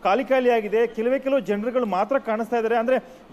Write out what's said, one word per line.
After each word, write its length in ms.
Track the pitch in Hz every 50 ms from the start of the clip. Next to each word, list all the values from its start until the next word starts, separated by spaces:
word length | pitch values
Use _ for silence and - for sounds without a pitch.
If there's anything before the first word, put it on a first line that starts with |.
| -
ಖಾಲಿ 220 | 180 196 247 262
ಖಾಲಿಯಾಗಿದೆ. 640 | 202 262 262 254 240 240 226 208 202 196 226 240
ಕೆಲವೇ 320 | 226 226 220 220 247 262 277
ಕೆಲವು 220 | 262 269 269 269
ಜನರುಗಳು 460 | 190 170 208 202 214 254 226 254 247
ಮಾತ್ರ 320 | 208 185 180 214 208 269 269
ಕಾಣಿಸ್ತಾ 380 | - 226 214 220 233 220 247
ಇದ್ದಾರೆ. 200 | 233 220 220 233
ಅಂದ್ರೆ 320 | 226 233 240 254 233 - - - - - -